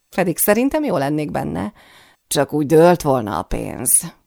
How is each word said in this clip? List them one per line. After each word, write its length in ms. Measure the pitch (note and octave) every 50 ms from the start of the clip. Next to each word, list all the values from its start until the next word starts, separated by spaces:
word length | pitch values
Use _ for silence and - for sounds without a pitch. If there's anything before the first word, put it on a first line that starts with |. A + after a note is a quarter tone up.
| _ _ -
Pedig 220 | G3+ F3 F#3 D#3+ -
szerintem 460 | - G#3 G#3 A3+ B3+ C#4 - D#4 D4+
jó 120 | B3+ F3
lennék 340 | D#3 C3+ C#3+ D3+ D3+ D3+ D#3+
benne, 420 | - - C#3+ D3 D#3+ E3 F#3+ G#3 - _ - - - - - _ _ _ _
csak 260 | - - D3 C#3 - -
úgy 140 | D3+ D3+
dőlt 360 | B2+ D#3+ D#3 E3 F3 F3 E3 -
volna 360 | D3 C3+ B2+ A2 G2 G2 D#2
a 40 | -
pénz. 720 | - - - A2 - - - B2 - - - - E3 - _ _